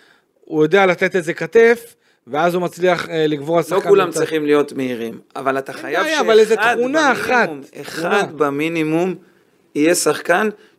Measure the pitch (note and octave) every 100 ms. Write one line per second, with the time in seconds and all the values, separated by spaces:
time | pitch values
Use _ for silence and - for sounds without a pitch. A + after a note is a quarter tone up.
0 | _ _ _ _ - D#3 D#3 G3 F#3+ E3+
1 | F#3 F#3+ D#3+ E3 D#3+ A#3 A#3 A#3 - _
2 | _ _ - C#3 E3+ F3 F3 - F3+ E3
3 | - E3 D#3 D3+ C#3+ E3+ D3+ F#3 F3 G3
4 | F3+ D#3+ D#3 D#3+ D3 D3 C#3+ B2+ B2+ A#2+
5 | A2+ A2+ - - C3+ C3+ C3+ C3 C3 D3+
6 | D#4 D#4 A3 A3 A3 A3 A3 A#3 B3 D4+
7 | D4 B3 - B3 F#3+ C#3+ C3+ - C#3+ -
8 | E3+ G3+ F#3 C#3+ D3+ C#3+ D#3+ E3 D#3 D#3+
9 | F3+ F3 - _ _ _ _ D3 D#3 F3+
10 | - D3 - F3 G#3+ G#3 _